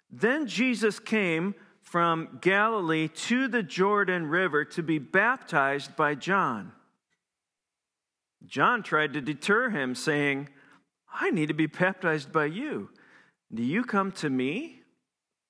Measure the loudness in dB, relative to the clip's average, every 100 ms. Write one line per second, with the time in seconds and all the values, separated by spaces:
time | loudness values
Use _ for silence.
0 | _ -2 2 2 0 0 0 2 0 -2
1 | -2 0 2 0 -2 -4 -12 _ -4 2
2 | 2 2 -2 -2 2 4 4 2 0 0
3 | 0 -4 -2 0 2 0 -2 0 2 2
4 | 2 0 0 0 2 0 -2 -4 -2 -2
5 | 0 2 2 0 -2 2 2 0 -4 0
6 | 0 0 0 2 2 -2 -8 -16 _ _
7 | _ _ _ _ _ _ _ _ _ _
8 | _ _ _ _ -10 0 2 2 0 0
9 | 0 -2 -6 -4 0 2 2 -2 -4 -4
10 | -2 0 0 -2 -6 -16 -20 _ _ _
11 | _ -4 0 0 0 0 -2 0 -2 0
12 | -2 -2 -2 -2 -2 -2 -8 -8 -10 -18
13 | _ -20 _ _ _ -6 -2 -2 0 0
14 | -2 -2 -2 -2 -2 -4 -8 -14 _ _
15 | _ _ _ _ _